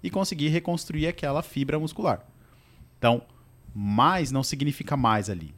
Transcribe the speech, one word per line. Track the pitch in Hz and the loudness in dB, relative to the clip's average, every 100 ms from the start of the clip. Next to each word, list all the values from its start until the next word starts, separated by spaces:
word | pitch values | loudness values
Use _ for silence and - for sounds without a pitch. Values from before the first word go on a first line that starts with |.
e | 180 | -2
conseguir | - 190 160 151 | -2 -2 0 0
reconstruir | 160 170 170 - 156 156 | 0 0 -4 -4 -2 -2
aquela | 175 147 143 | -2 -2 -2
fibra | 156 - 139 151 | -4 -4 -2 -2
muscular. | 156 - 208 98 - - - - _ - - _ | -4 -2 0 -2 -4 -20 -20 -20 _ -20 -20 _
Então, | 117 120 - - - - - | 2 2 -2 -20 -20 -20 -14
mais | 104 101 104 139 185 139 | -4 0 4 4 4 0
não | 135 | -2
significa | 135 135 143 139 - 135 | -2 -2 -2 -2 -4 2
mais | 123 110 101 | 4 4 0
ali. | 92 78 | -6 -8